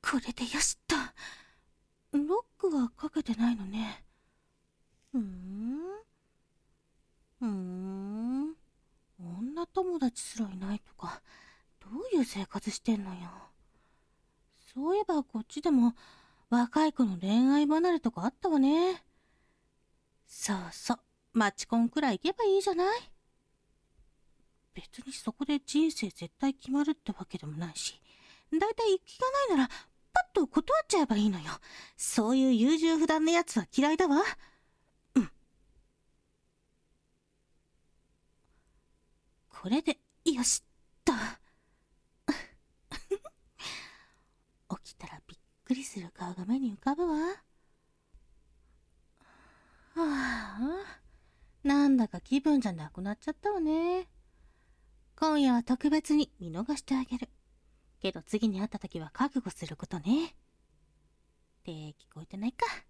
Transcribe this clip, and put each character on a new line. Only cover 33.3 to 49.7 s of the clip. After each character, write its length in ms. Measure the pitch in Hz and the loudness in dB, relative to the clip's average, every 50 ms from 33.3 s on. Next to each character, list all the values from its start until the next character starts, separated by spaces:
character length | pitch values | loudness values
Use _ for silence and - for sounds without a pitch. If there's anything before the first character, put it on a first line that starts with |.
や 120 | 339 339 349 | 4 2 2
つ 160 | - - 226 | 2 -2 -2
は 80 | 185 _ | -4 _
嫌 200 | - - 269 294 | 0 2 4 4
い 60 | 320 | 4
だ 100 | 311 370 | 4 4
わ。 160 | 320 277 302 415 - - - - - _ _ _ _ _ _ _ _ _ _ _ _ _ | 4 6 4 4 2 -2 -8 -16 -20 _ _ _ _ _ _ _ _ _ _ _ _ _
う 40 | 269 | 2
ん。 120 | 202 - - _ _ _ _ _ _ _ _ _ _ _ _ _ _ _ _ _ _ _ _ _ _ _ _ _ _ _ _ _ _ _ _ _ _ _ _ _ _ _ _ _ _ _ _ _ _ _ _ _ _ _ _ _ _ _ _ _ _ _ _ _ _ _ _ _ _ _ _ _ _ _ _ _ _ _ _ _ _ _ _ _ _ _ | 2 2 -6 _ _ _ _ _ _ _ _ _ _ _ _ _ _ _ _ _ _ _ _ _ _ _ _ _ _ _ _ _ _ _ _ _ _ _ _ _ _ _ _ _ _ _ _ _ _ _ _ _ _ _ _ _ _ _ _ _ _ _ _ _ _ _ _ _ _ _ _ _ _ _ _ _ _ _ _ _ _ _ _ _ _ _
こ 200 | - - - 185 | -20 -10 -2 0
れ 140 | 226 302 - | 0 2 2
で、 160 | - - _ _ _ _ _ _ | 0 -4 _ _ _ _ _ _
よ 180 | 330 302 247 247 | 0 0 2 2
し 200 | - - - _ | 0 0 0 _
っ 40 | _ _ _ _ _ _ _ _ | _ _ _ _ _ _ _ _
と。 80 | - 269 220 - - - - _ _ _ _ _ _ _ _ _ _ _ _ _ _ _ _ _ - - | 2 2 2 -4 -6 -8 -12 _ _ _ _ _ _ _ _ _ _ _ _ _ _ _ _ _ -6 -6
<laughs> 2500 | - - - - _ _ _ _ _ _ _ - - - - - - _ - _ _ _ _ _ _ - - - - - - - - - _ _ _ _ _ _ _ _ _ _ _ _ _ - - | -6 -8 -18 -20 _ _ _ _ _ _ _ -16 -16 -8 -8 -8 -8 _ -18 _ _ _ _ _ _ -14 -12 -12 -12 -14 -18 -20 -20 -20 _ _ _ _ _ _ _ _ _ _ _ _ _ -12 -12
起 120 | - - - | -12 -20 -20
き 20 | |
た 100 | _ - | _ -18
ら 140 | - - 151 _ | -18 -18 -20 _
び 80 | - - | -20 -20
っ 40 | _ _ _ _ _ _ | _ _ _ _ _ _
く 120 | - 254 | -4 -4
り 80 | 262 277 | -4 -4
す 160 | - - 202 | -12 -12 -12
る 100 | 175 170 | -14 -14
顔 220 | _ - 180 180 180 | _ -10 -10 -10 -8
が 100 | 185 180 | -8 -4
目 140 | 196 233 269 | -2 -2 -2
に 160 | 269 233 202 | -2 -4 -6
浮 40 | - | -4
か 160 | - 277 285 | -2 -2 0
ぶ 100 | 311 359 | 0 0
わ。 380 | 339 311 302 320 349 392 - _ _ _ _ _ _ _ _ _ _ _ _ _ _ _ - _ _ _ _ _ _ _ _ _ _ _ _ _ _ _ _ _ _ _ _ _ _ _ _ - - _ _ _ _ | 0 0 0 -2 -2 -4 -8 _ _ _ _ _ _ _ _ _ _ _ _ _ _ _ -20 _ _ _ _ _ _ _ _ _ _ _ _ _ _ _ _ _ _ _ _ _ _ _ _ -20 -20 _ _ _ _